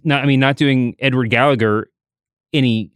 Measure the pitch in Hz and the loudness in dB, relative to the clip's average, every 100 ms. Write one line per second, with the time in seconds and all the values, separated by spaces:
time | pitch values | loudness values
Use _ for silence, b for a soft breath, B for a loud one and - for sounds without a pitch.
0 | 156 143 143 131 135 131 143 131 120 - | -4 -2 0 2 2 2 0 0 -2 -4
1 | 135 127 113 117 143 131 110 104 - _ | -2 -2 0 0 2 2 0 -2 -4 _
2 | _ _ _ _ _ 151 127 110 98 | _ _ _ _ _ -2 0 0 -4